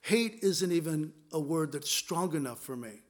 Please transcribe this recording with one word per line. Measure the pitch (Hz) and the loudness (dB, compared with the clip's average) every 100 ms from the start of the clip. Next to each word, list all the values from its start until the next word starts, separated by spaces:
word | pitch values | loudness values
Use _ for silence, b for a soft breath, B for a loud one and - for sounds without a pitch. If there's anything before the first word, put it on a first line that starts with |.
Hate | - 220 226 220 | 4 2 2 2
isn't | 196 175 185 | 2 2 2
even | 170 160 156 156 - - | 2 2 -2 -2 -8 -6
a | 160 | -4
word | 143 160 156 | 0 0 0
that's | 143 139 | -2 -2
strong | - - 170 185 156 | -2 0 0 0 0
enough | 135 120 | -2 -6
for | - 127 | -8 -8
me. | 117 107 _ | -8 -14 _